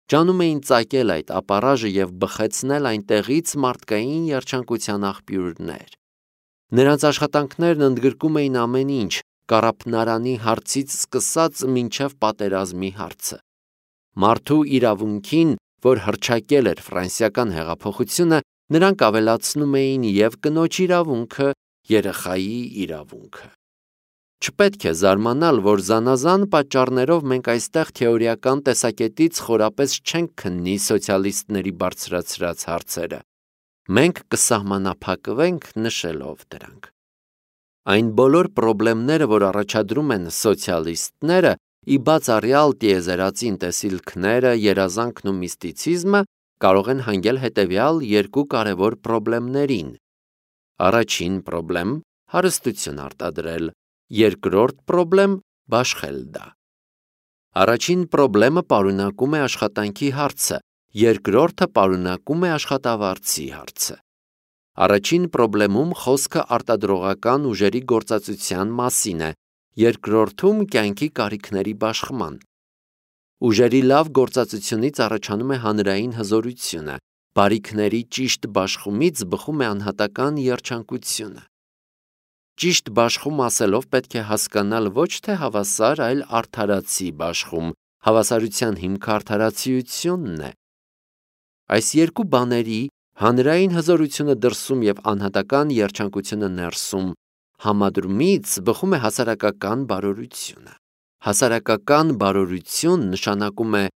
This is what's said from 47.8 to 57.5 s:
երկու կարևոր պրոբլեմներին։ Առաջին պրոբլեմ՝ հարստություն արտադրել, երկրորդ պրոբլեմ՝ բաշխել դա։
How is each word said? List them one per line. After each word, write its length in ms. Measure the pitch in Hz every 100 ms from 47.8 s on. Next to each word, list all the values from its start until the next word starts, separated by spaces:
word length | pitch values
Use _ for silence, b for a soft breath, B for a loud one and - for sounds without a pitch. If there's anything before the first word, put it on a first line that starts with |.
| 131 160
երկու 420 | 123 104 95 135 143
կարևոր 480 | 127 107 90 101 117
պրոբլեմներին։ 920 | - 113 107 117 120 135 143 117 71 58 _ _ _ _ _ _ _ -
Առաջին 540 | 90 113 113 - 87 95
պրոբլեմ՝ 500 | - 85 82 87 92 147 - _ _
հարստություն 680 | 170 185 - 123 104 - 73
արտադրել, 680 | 69 - 85 82 82 82 82 - _ _ -
երկրորդ 640 | 104 107 92 95 92 123 131
պրոբլեմ՝ 500 | - 175 170 190 196 190 _ _
բաշխել 540 | - 117 127 - 71 69 64
դա։ 200 | - - _ _ _ _ _ _ _ _ _ _